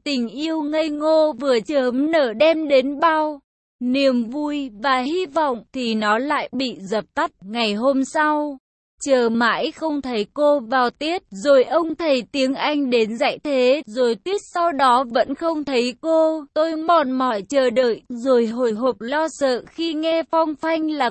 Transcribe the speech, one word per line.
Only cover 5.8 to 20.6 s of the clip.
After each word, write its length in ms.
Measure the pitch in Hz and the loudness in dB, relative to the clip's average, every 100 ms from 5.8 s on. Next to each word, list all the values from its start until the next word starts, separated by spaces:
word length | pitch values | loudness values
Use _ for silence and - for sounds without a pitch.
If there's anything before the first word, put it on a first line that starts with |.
| 240 220 | -2 0
nó 220 | 214 220 | 0 0
lại 320 | 285 285 - | 0 -4 -4
bị 240 | 254 262 196 | -4 -4 -6
dập 260 | 190 214 - | -6 -6 -4
tắt. 180 | - 330 _ | -4 -6 _
Ngày 320 | 190 233 220 | -10 -4 -2
hôm 300 | 202 254 269 | 0 0 0
sau, 540 | 262 320 302 302 294 269 _ _ _ - 294 | 0 0 0 0 -2 -8 _ _ _ -8 0
chờ 240 | 262 233 | 2 2
mãi 420 | 233 240 170 254 | 2 0 0 -4
không 300 | - 320 294 | -4 -4 -4
thấy 240 | 262 233 208 | -4 -4 -4
cô 260 | - 294 294 | 0 2 2
vào 300 | 220 262 240 | 0 0 0
tiết, 340 | - 302 370 - | -2 -4 -4 -6
rồi 340 | 196 262 277 | -4 4 4
ông 320 | - 311 330 311 | 6 2 0 -2
thầy 280 | 330 262 214 | 0 0 -2
tiếng 220 | 277 262 | -2 0
Anh 360 | 262 233 302 269 | 0 -2 0 2
đến 280 | 240 220 226 | 2 2 0
dạy 220 | 262 - | -2 -2
thế, 380 | 302 269 247 294 302 | -2 2 4 2 0
rồi 300 | 220 247 233 | -2 0 0
tiết 260 | 349 403 - | -4 -6 -4
sau 180 | 359 339 | -2 0
đó 320 | 277 269 247 254 | 2 4 4 2
vẫn 260 | 233 233 269 | 0 0 -2
không 280 | 330 311 | -4 -4
thấy 300 | 285 262 247 240 | -2 -2 -2 -4
cô. 420 | 320 320 320 320 285 | 0 2 2 0 -4
Tôi 220 | 311 330 311 | -2 0 0
mòn 360 | 320 339 262 | 2 2 2
mỏi 300 | 262 254 214 190 | 0 -2 -2 -2
chờ 200 | 277 254 | 0 2
đợi, 320 | 233 247 214 - | 2 2 0 -6
rồi 380 | 240 262 247 226 | -6 2 2 2
hồi 240 | 233 247 | 0 -2
hộp 300 | 214 262 - | 0 -2 -2
lo 260 | 226 294 320 | -4 -2 -2
sợ 320 | - 277 240 165 | -2 -2 -2 -6
khi 260 | - 330 | -8 -6
nghe 300 | 302 320 330 320 | -4 -2 -2 -2
phong 240 | 330 320 | 0 0
phanh 360 | 294 | -2